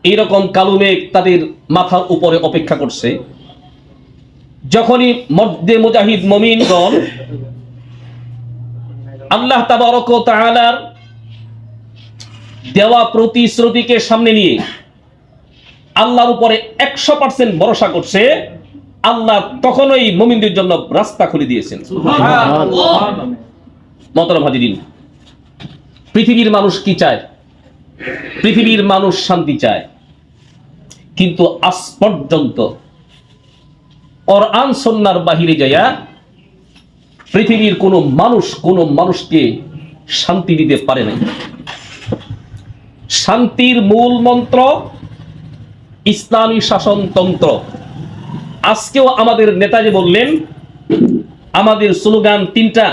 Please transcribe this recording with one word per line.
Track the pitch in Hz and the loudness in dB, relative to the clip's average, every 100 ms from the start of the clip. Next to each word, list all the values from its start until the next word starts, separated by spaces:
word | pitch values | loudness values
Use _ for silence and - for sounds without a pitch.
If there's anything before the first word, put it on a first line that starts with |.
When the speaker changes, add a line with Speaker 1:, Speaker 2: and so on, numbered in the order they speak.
Speaker 1:
এইরকম | 175 208 190 196 190 185 | 0 0 2 2 2 0
কালো | 190 196 | 2 2
মেঘ | 196 170 - | 2 0 0
তাদের | 185 185 175 156 - - | 0 2 0 -2 -12 -2
মাথার | 170 180 180 185 | -2 0 -2 0
উপরে | 160 170 165 160 | 0 2 0 0
অপেক্ষা | 170 - 143 | -4 -4 -4
করছে। | 131 - 117 - - - - - - - _ - - - - - - - - 220 | -4 -6 -6 -6 -12 -20 -20 -20 -20 -20 _ -20 -20 -20 -20 -20 -20 -20 -2 0
যখনই | 233 247 247 240 - 160 | 2 2 2 0 0 0
মর্দে | 220 160 170 226 | 0 -2 0 2
মুজাহিদ | 226 226 208 208 190 | 4 2 2 0 2
মমিনগণ | 202 226 226 233 180 180 - - - - - - - - - - - - - - - - - - - - - - - - 208 | 2 2 2 2 2 2 0 -2 -10 -14 -14 -14 -18 -20 -20 -20 -20 -20 -20 -20 -18 -18 -16 -16 -16 -16 -18 -18 -18 -6 -4
আল্লাহ | 254 254 240 | 0 0 2
তাবারক | 233 240 240 240 | 2 2 2 2
ওয়া | 240 - | 0 2
তাআলার | 220 226 233 233 - - - - - - - - - - - - - - - - - - - 254 | 2 2 2 2 0 -10 -20 -20 -20 -20 -20 -20 -20 -20 -20 -20 -20 -20 -20 -20 -20 -20 -20 -4
দেওয়া | 147 214 240 226 | 0 4 4 2
প্রতিশ্রুতিকে | 220 226 240 233 - 233 233 233 226 | 0 0 2 0 2 0 0 0 0
সামনে | - 226 233 | 2 2 4
নিয়ে | 214 180 - - - - _ _ _ _ _ _ _ - _ _ - | 2 2 0 -6 -14 -20 _ _ _ _ _ _ _ -20 _ _ -2
আল্লাহর | 233 247 240 233 | 0 2 2 2
উপরে | 226 220 - - 277 | 2 0 -4 -4 -4
একশো | - - 285 | -2 0 0
পার্সেন্ট | 269 - 233 165 | 0 0 -2 0
ভরসা | 214 220 196 | 0 0 -2
করছে, | 170 - 190 240 320 - - - - - - | -2 -4 0 2 0 -4 -18 -20 -20 -20 -4
আল্লাহ | 214 233 220 202 - - | -2 0 0 0 -2 -2
তখনই | 254 262 277 262 226 175 | 0 2 2 2 2 2
মুমিনদের | 240 226 208 185 | 2 2 0 0
জন্য | 180 165 - | 0 -2 0
রাস্তা | 151 - - 180 | -2 -2 -2 -2
খুলে | 156 131 | 0 -2
দিয়েছেন। | 117 - 101 - | -4 -6 -14 -10
Speaker 2:
সুবহানাল্লাহ। | 190 156 294 - 240 139 151 - 180 165 170 208 202 247 247 - _ - - _ _ - - | -4 -2 0 2 2 2 0 0 0 2 2 -2 -6 -10 -12 -16 _ -20 -20 _ _ -4 -2
Speaker 1:
মোহতারাম | 170 170 143 | 0 0 0
হাজিরিন, | 127 120 95 - _ - _ - _ _ _ - - - - - | 0 -2 -4 -12 _ -20 _ -20 _ _ _ -20 -20 -20 -20 -4
পৃথিবীর | 214 226 233 220 | 0 2 2 2
মানুষ | 208 196 - 202 | 2 0 -2 -4
কি | 180 | 0
চায়? | 160 113 - _ _ _ _ _ - - - - - - | 0 0 -8 _ _ _ _ _ -20 -16 -14 -14 -14 -2
পৃথিবীর | 214 208 220 220 | 0 2 2 2
মানুষ | 196 190 190 175 - | 2 2 0 -2 -2
শান্তি | 175 147 135 | -2 0 -2
চায়, | 117 98 - _ _ - _ _ _ _ - - - - - - | -2 -2 -8 _ _ -20 _ _ _ _ -20 -20 -20 -20 -16 -2
কিন্তু | 185 160 175 - 180 | -2 2 -2 0 -4
আজ | - - - | -4 -12 -2
পর্যন্ত | 208 165 135 160 131 120 104 - _ _ _ - _ _ _ _ _ _ _ _ _ _ - | -2 -2 -2 -2 -2 -4 -6 -6 _ _ _ -20 _ _ _ _ _ _ _ _ _ _ 0
কোরআন | 202 214 214 269 240 | 2 2 0 0 0
সুন্নাহর | 233 214 202 180 170 | -2 0 0 0 0
বাহিরে | 160 165 151 | 0 2 2
যাইয়া | 135 151 226 - - - _ _ _ _ _ - _ _ _ _ - | 2 2 2 -2 -14 -20 _ _ _ _ _ -20 _ _ _ _ -4
পৃথিবীর | 190 226 220 214 180 | 0 2 2 2 2
কোনো | 190 185 143 135 | 2 2 2 2
মানুষ | 220 226 - - 165 | 2 2 -2 -4 0
কোনো | 185 160 143 | 0 2 2
মানুষকে | 185 - - 160 120 - - - - - - - | 0 -2 0 0 0 -4 -12 -20 -20 -20 -8 -6
শান্তি | - 185 175 160 | -2 -2 0 0
দিতে | 156 135 - | 2 0 0
পারে | 131 107 | -2 -4
নাই। | 120 - - - - - - - - - - - - - - - - - - - - | -4 -6 -8 -16 -16 -18 -18 -20 -18 -12 -12 -12 -18 -18 -20 -20 -20 -20 -20 -6 -4
শান্তির | - 220 240 - 247 233 | 0 0 0 2 2 2
মূল | 202 220 240 240 240 | 2 4 4 2 2
মন্ত্র | 247 240 247 262 311 - - - - - - - - - - - - - | 2 0 2 2 0 -6 -18 -20 -20 -20 -20 -20 -20 -20 -20 -20 -4 -2
ইসলামী | - - 226 226 226 - | -2 0 2 2 0 0
শাসনতন্ত্র। | 196 208 202 180 190 185 175 160 113 - - - - - - - - - - 190 | 0 0 0 0 0 0 0 0 0 -6 -18 -18 -16 -16 -16 -14 -14 -14 -6 -4
আজকেও | 214 - 277 262 254 | -2 -2 2 2 2
আমাদের | 226 220 208 185 | 2 4 2 2
নেতা | 202 226 | 2 2
যে | 220 190 | 2 2
বললেন, | 175 202 262 311 - - - - - - - - - - - | 2 2 2 -2 -4 -16 -20 -20 -4 0 0 0 -6 -20 -4
আমাদের | 180 214 214 208 175 | 0 2 2 0 0
স্লোগান | 214 214 208 202 185 | 2 2 2 0 0
তিনটা | 226 220 226 214 | 0 2 2 0